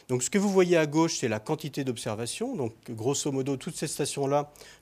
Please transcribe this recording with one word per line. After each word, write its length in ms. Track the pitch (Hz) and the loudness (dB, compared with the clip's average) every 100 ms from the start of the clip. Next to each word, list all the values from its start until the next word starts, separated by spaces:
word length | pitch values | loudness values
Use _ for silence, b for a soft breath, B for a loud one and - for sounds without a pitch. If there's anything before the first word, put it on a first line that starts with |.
| B | B
Donc 120 | 123 | -2
ce 60 | - | 2
que 100 | 202 | 2
vous 120 | 202 | 4
voyez 260 | 190 180 170 | 4 6 6
à 100 | 156 | 4
gauche, 320 | 156 165 - | 4 2 0
c'est 100 | 120 | -2
la 120 | 107 | -2
quantité 440 | - 151 147 147 | -2 -4 -4 -6
d'observations. 720 | 131 117 123 104 120 - 247 | -4 -4 -4 -4 -4 -4 -4
Donc 200 | 208 113 - - | -4 -4 -6 -12
grosso 400 | 113 120 139 151 | -4 -2 0 -2
modo, 240 | 135 135 135 | -2 -2 -4
toutes 200 | 180 - | -6 -6
ces 100 | 156 | -6
stations-là 640 | - 139 143 139 143 147 B B B | -4 -4 -2 2 2 0 B B B